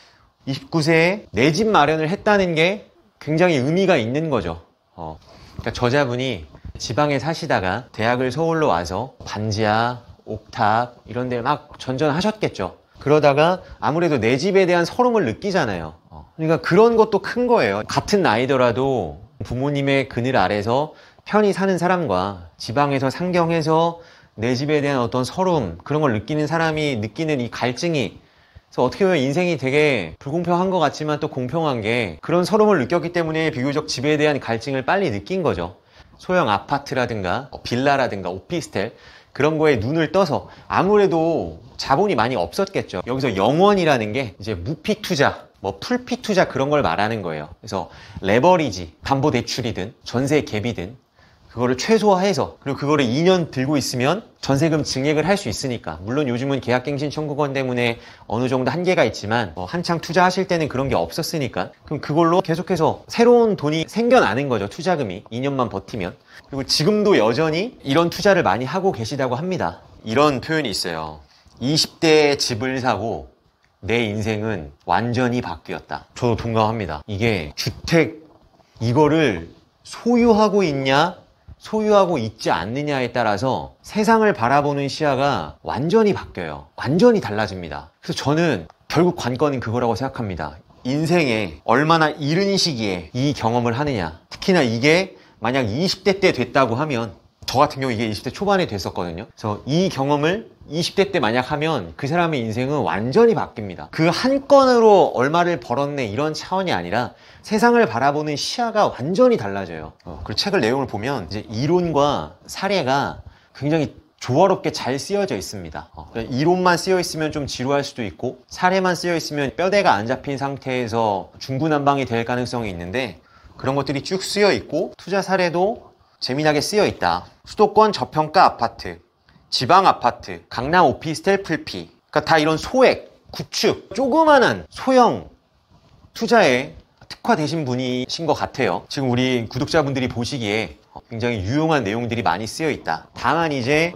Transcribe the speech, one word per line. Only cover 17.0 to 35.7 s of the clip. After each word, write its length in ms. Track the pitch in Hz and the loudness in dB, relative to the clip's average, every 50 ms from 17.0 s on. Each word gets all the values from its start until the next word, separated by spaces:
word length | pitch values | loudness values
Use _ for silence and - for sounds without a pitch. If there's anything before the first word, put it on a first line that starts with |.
| 214 214 202 190 | 4 4 2 -2
큰 260 | - - - 233 247 | -2 -4 -4 -4 0
거예요. 360 | 240 240 202 139 104 98 104 110 - | 2 2 4 4 2 0 -2 -4 -2
같은 340 | - 139 - - 208 202 175 | -4 -4 0 2 2 2 4
나이더라도 1000 | 127 107 113 127 131 139 127 127 120 110 127 131 139 131 117 90 78 71 82 - - _ _ 107 | 4 2 2 2 2 2 4 4 4 2 2 0 0 0 -2 -2 -4 -8 -12 -18 -20 _ _ -10
부모님의 640 | - 117 123 135 147 143 143 139 139 139 135 131 135 | -6 -4 -4 -2 -2 -2 -2 0 2 2 0 0 -2
그늘 280 | - 120 117 131 131 | -4 -4 -2 2 2
아래서 560 | 113 92 92 104 104 98 110 120 135 151 156 - - - - _ - _ | 2 2 2 2 0 0 0 0 0 0 -4 -8 -16 -20 -20 _ -20 _
편히 280 | - - 208 214 202 170 | 0 2 2 4 4 2
사는 260 | 160 196 196 190 165 | 2 0 0 0 0
사람과 720 | 170 180 185 180 165 117 95 90 92 101 101 87 87 - - _ | 2 2 2 0 0 0 0 0 0 -2 -4 -8 -14 -18 -18 _
지방에서 500 | - - 110 139 143 139 139 135 135 131 | -10 -4 0 0 0 2 0 0 0 -2
상경해서 920 | 123 - 175 180 175 175 170 165 170 165 147 156 160 160 165 170 170 - - - - - _ _ _ | -2 -4 -4 -2 0 0 2 2 0 0 0 2 2 2 2 0 -2 -4 -12 -20 -20 -20 _ _ _
내 200 | 107 110 120 127 | -6 -2 -2 -2
집에 260 | 123 143 147 156 147 | -2 0 0 0 0
대한 200 | 139 143 139 131 | 0 0 0 0
어떤 240 | 120 110 - 127 127 | 0 0 0 -2 -4
서름, 540 | 120 - - 185 185 175 151 113 87 82 85 - | -4 -2 -2 0 2 2 0 0 -2 -6 -10 -8
그런 180 | - 143 151 156 | -4 -2 0 2
걸 100 | 135 110 | 2 0
느끼는 340 | 107 - - 151 151 151 | 0 -2 -4 -4 -4 -2
사람이 500 | 135 156 165 165 160 156 156 151 147 135 | -2 0 0 0 0 0 -2 -2 -2 -2
느끼는 440 | 107 104 110 - - 165 156 151 131 | -4 -4 -6 -6 -6 -4 -2 -2 -2
이 100 | 120 113 | -4 -6
갈증이, 680 | - - 117 123 123 - - 175 165 143 113 82 - - - _ _ _ _ _ _ - - _ | -6 -4 -4 -4 -2 -2 -4 -2 -2 -2 -2 -4 -6 -12 -20 _ _ _ _ _ _ -20 -20 _
그래서 140 | - - 127 | -2 0 0
어떻게 220 | 127 - - 202 | 0 2 2 2
보면 140 | 185 185 151 | 2 2 2
인생이 380 | 127 139 143 175 180 175 170 127 | 0 0 0 0 0 0 -2 -2
되게 580 | 127 131 135 147 151 147 135 110 87 80 78 - | -2 0 2 2 4 4 2 0 -2 -6 -10 -12
불공평한 520 | - 139 139 175 180 175 175 170 185 190 | -10 -6 -6 -4 -2 0 0 0 0 0
것 80 | 185 180 | 0 0
같지만 400 | 156 135 - - 156 151 151 143 | 0 0 0 -2 -4 -4 -4 -2
또 80 | 156 147 | -4 -6
공평한 520 | - 131 127 123 135 170 160 151 131 117 | -4 -6 -6 -4 -2 -2 -2 0 -2 -2
게, 380 | 101 107 117 123 113 92 78 78 | -2 -2 -2 0 -2 -4 -6 -8
그런 240 | - - 156 175 180 | -4 0 0 0 2
서름을 360 | - 190 220 214 214 202 156 | 2 4 4 6 6 4 4
느꼈기 320 | 147 - 175 170 151 170 175 | 2 2 0 0 0 0 -2
때문에 400 | 175 165 156 156 160 160 156 - | -2 -2 0 0 0 0 0 -2
비교적 340 | 127 123 143 135 151 147 | -2 -2 -2 -2 -2 -4
집에 300 | - - 135 127 147 156 | -4 -6 -4 0 0 2
대한 240 | 143 151 151 147 127 | 2 2 2 0 0
갈증을 440 | - - 113 110 - 143 135 135 127 | -2 -4 -4 -4 -4 -4 -4 -4 -2
빨리 260 | - 170 196 196 151 104 | 0 0 0 0 0 -2
느낀 300 | 101 - - 180 190 170 | -4 -6 -4 -4 -2 0
거죠. 340 | 135 95 87 85 87 | 0 0 0 -4 -6